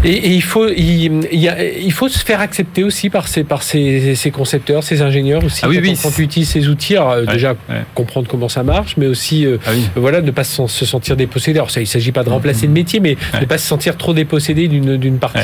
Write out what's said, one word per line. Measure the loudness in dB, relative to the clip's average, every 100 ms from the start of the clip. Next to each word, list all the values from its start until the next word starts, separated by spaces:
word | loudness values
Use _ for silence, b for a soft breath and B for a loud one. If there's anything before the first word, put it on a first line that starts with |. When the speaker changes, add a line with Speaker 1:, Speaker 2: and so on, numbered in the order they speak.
Speaker 1:
Et, | 2
et | 2 2
il | 2
faut, | 2 0 2
il, | 2 2 2 2 2 0
il | 0
y | 0
a, | 0
il | -4 -2 -2
faut | 0 -2
se | -2
faire | -2 -2
accepter | -2 -4 -4 0
aussi | 0 0 -2
par | -2 -2
ces, | -2
par | -2 -2
ces, | -2 0 2 2 2 0
ces | -2
concepteurs, | -2 -2 -2 0 0
ces | 0 0
ingénieurs | 2 2 2 2
aussi. | 0 0
Speaker 2:
Ah | 0
oui, | 2
Speaker 1:
Quand |
Speaker 2:
oui, | 2
Speaker 1:
on, | 0
quand | -2
Speaker 2:
c'est | 0
Speaker 1:
on |
utilise | 0 0 0
ces | 2 2
outils, | 0 2 2
alors, | 2
euh, | 2
Speaker 2:
Ouais, | 2
Speaker 1:
déjà | 2 0 -2 -6
Speaker 2:
ouais. | -8 -6
Speaker 1:
comprendre | -4 -2 -4 -4
comment | -2 -2
ça | -2
marche, | 0 0 0 0
mais | 0
aussi, | 0 0 0 2
euh, | 0
Speaker 2:
Ah | 0
oui. | 0 0
Speaker 1:
voilà, | 0 2 2
ne | 0
pas | -2
se, | -2 -2 -2
se | -2 -2
sentir | -2 -2
dépossédé. | -2 -2 -2 0 0
Alors, | 0
ça, | -2
il | -2
s'agit | 0 0
pas | 0
de | 0
remplacer | 0 0 0 2
Speaker 2:
Mhm. |
Speaker 1:
le | 2
métier, | 2 2
mais | 2 0 B
Speaker 2:
Ouais. | -2
Speaker 1:
ne | -2
pas | -2
se | -2
sentir | -2 -2 -2
trop | 0
dépossédé | 0 0 0 0 0 2
d'une, | 2 2 0
d'une | 0 0
partie | -2 0